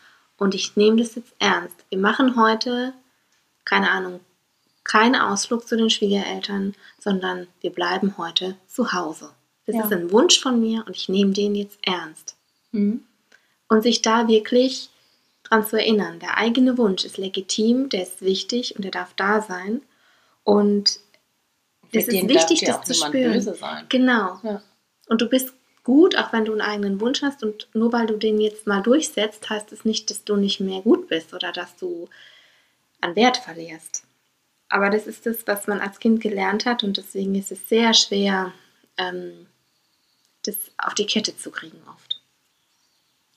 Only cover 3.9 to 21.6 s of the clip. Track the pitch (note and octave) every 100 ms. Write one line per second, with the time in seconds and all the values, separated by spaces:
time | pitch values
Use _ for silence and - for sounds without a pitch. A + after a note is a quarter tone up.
3.9 | F#3+ F#3 F3+ _ _ _ _ _ _ -
4.9 | G#3+ A#3 C4 G#3 G3 - A#3 - A3+ A3
5.9 | A3 G#3 G3+ F3 F#3+ F#3+ G3+ G3 G3+ -
6.9 | _ G#3 F#3+ F#3 F3+ F3+ _ F3+ E3+ F3
7.9 | F3+ G3 G3 E3+ E3 F#3 G3 _ - -
8.9 | F#3 D#3+ - D3+ _ _ _ - A3 G#3
9.9 | F#3+ E3+ G#3 F4 - C4+ A#3+ A3+ A3+ G3+
10.9 | F#3 - F#3+ G3+ G3 G3+ G3+ G3+ - -
11.9 | F3+ D#3+ D#3+ - - _ _ _ G#3+ G3+
12.9 | A#3+ - _ _ _ _ _ - A3 A#3+
13.9 | A3+ A3+ A3+ A3+ A3 G#3+ B3 C4 - -
14.9 | _ _ _ _ _ - A3 G#3+ A3 G#3
15.9 | G#3+ F3 E3+ F3 - A3+ A#3+ B3+ B3 G#3+
16.9 | F#3 - - F#3+ F#3+ F#3+ - A3 B3+ C4+
17.9 | G3 F3+ - F#3+ F#3+ - A#3+ B3 - F#3+
18.9 | F3+ F3+ - G3 G#3+ G#3+ F3+ F#3+ B3 -
19.9 | _ _ _ _ _ - G#3 G#3 G3+ G3+
20.9 | - _ _ _ _ _ _